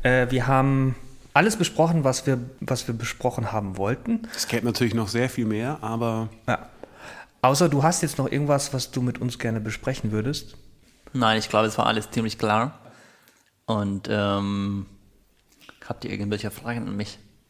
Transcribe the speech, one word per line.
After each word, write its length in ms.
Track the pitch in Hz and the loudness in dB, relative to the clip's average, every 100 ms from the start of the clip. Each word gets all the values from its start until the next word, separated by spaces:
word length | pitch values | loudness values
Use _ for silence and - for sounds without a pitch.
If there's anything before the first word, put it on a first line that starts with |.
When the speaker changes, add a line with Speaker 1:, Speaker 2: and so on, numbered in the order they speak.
Speaker 1:
Äh, 300 | 127 127 123 | 4 4 4
wir 160 | 127 120 | 2 4
haben 480 | 135 135 135 131 127 - - - | 4 4 4 2 -2 -8 -18 0
alles 220 | 143 202 214 | 4 4 2
besprochen, 460 | 170 - 165 165 | -2 4 4 4
was 220 | 135 127 - | 2 0 0
wir, 140 | 131 120 - | 0 -2 -10
was 260 | - 127 - | -4 -4 -2
wir 80 | 117 | -4
besprochen 560 | 113 - 127 - 113 | -6 -2 -2 -2 -2
haben 260 | 110 101 92 | -2 -4 -2
wollten. 460 | 98 127 - 226 - - | -2 -2 -2 -2 -2 -8
Speaker 2:
Es 120 | - | -2
gäbe 180 | 120 117 | 0 0
natürlich 300 | 107 120 113 | 2 2 2
noch 120 | 104 | 0
sehr 220 | 117 127 | 0 0
viel 160 | - 110 | 0 0
mehr, 320 | 107 120 156 | 0 -2 -4
aber 480 | 110 117 117 113 113 - - | -4 -2 0 -2 -4 -8 -4
Speaker 1:
Ja. 200 | 120 - - - - - - - _ | -4 -6 -20 -20 -18 -18 -18 -20 _
Außer 280 | 123 139 170 | 2 4 4
du 140 | 143 | 4
hast 180 | 156 - | 2 2
jetzt 160 | 156 - | -2 -2
noch 120 | 170 | -2
irgendwas, 440 | 143 147 143 - | 0 2 2 0
was 180 | 131 - | -4 -4
du 100 | 131 | -2
mit 200 | 123 120 | -2 -2
uns 180 | 123 - | -4 -4
gerne 220 | 117 113 | -4 -2
besprechen 500 | 107 - - 135 113 | -4 -4 -4 -2 -2
würdest? 460 | 110 117 147 - - - - _ _ - | 0 -2 -4 -8 -20 -20 -20 _ _ -8
Speaker 3:
Nein, 240 | 135 120 113 | 2 4 4
ich 80 | - | 4
glaube, 200 | 107 110 | 2 4
es 100 | 107 | 2
war 80 | 113 | 2
alles 240 | 110 104 | 2 -2
ziemlich 260 | - 113 - | -2 -2 -2
klar. 420 | 110 107 127 - - - - _ _ _ _ _ - | 2 2 0 -4 -20 -20 -20 _ _ _ _ _ -4
Und, 420 | 110 101 98 95 | -2 0 -4 -2
ähm, 760 | 107 101 101 101 101 101 101 98 - _ _ _ _ _ _ - _ - | 0 2 0 0 -2 -2 -4 -8 -16 _ _ _ _ _ _ -20 _ -12
habt 160 | - | -10
ihr 80 | - | -8
irgendwelche 400 | 101 101 104 104 | -6 -4 -4 -6
Fragen 340 | - 117 117 - | -8 -8 -6 -6
an 100 | 101 | -6
mich? 200 | 104 - - _ | -8 -10 -20 _